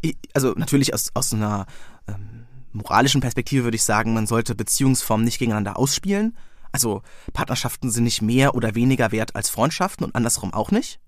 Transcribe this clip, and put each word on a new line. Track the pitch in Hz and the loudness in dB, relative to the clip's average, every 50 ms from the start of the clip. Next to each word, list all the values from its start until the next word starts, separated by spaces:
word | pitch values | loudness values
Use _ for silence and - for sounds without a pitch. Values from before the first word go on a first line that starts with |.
| - | -2
ich, | - - - - - - | -2 -4 -4 -10 -2 0
also | 139 131 127 - | 2 2 2 2
natürlich | - 165 - - 139 135 - - | 0 -2 2 4 4 4 2 0
aus, | 104 - - - | -2 -4 -2 -2
aus | 110 123 - - | -2 -2 0 0
einer, | 107 107 104 104 101 95 - - - - - - - - - | 0 0 0 -2 -2 -4 -8 -10 -14 -14 -14 -16 -16 -12 -10
ähm, | 104 101 98 101 113 113 - - - - - - - | -10 -10 -10 -12 -14 -16 -18 -18 -16 -16 -16 -10 -10
moralischen | 104 104 - - 107 123 135 - 139 127 | -10 -4 2 4 4 6 6 4 2 2
Perspektive | 123 - - 120 - - 135 120 | 2 -2 -2 -2 2 0 2 2
würde | 120 113 | 2 0
ich | 107 - | 0 2
sagen, | - 110 104 113 113 113 | 2 2 2 2 2 2
man | 113 107 | 0 0
sollte | 101 117 117 113 - 113 | 2 2 0 0 0 -2
Beziehungsformen | 101 107 - - - 135 135 127 - - - 113 110 113 | -4 -2 -2 0 2 4 4 4 2 2 0 2 2 2
nicht | 117 - - | 2 0 0
gegeneinander | 131 117 110 107 101 98 104 - | 0 0 0 0 -2 -2 0 0
ausspielen. | - 139 - - - 190 202 202 214 226 233 - - - - - - - - | 0 0 0 -2 0 0 0 2 2 0 -2 -6 -16 -16 -16 -16 -16 -8 -4
Also | 131 - 113 101 95 - - - - - - - | -2 0 0 0 -2 -6 -12 -20 -16 -14 -8 -4
Partnerschaften | - - - 127 - - 123 - - - 127 | -4 -2 -2 -2 -2 -2 -4 -6 -4 -4 -2
sind | 110 117 117 | 0 2 2
nicht | 120 - - | 2 2 0
mehr | 107 107 120 127 135 139 - | 0 2 4 4 4 4 2
oder | 123 113 110 101 | 2 -2 0 0
weniger | 113 120 131 135 123 123 110 110 | 2 4 4 4 4 2 0 2
wert | 110 110 - - | -2 -2 -2 -4
als | 101 98 - | -4 -4 -4
Freundschaften | - - 113 151 - - 185 190 - - 180 | -2 0 0 0 0 0 -2 -2 -2 -4 -6
und | - - | -4 0
andersrum | 123 117 117 - - - 185 - | 0 0 0 0 -2 -4 -4 -4
auch | 107 110 - 202 | -4 0 2 0
nicht. | 220 - - - - - | 0 0 -2 -12 -16 -18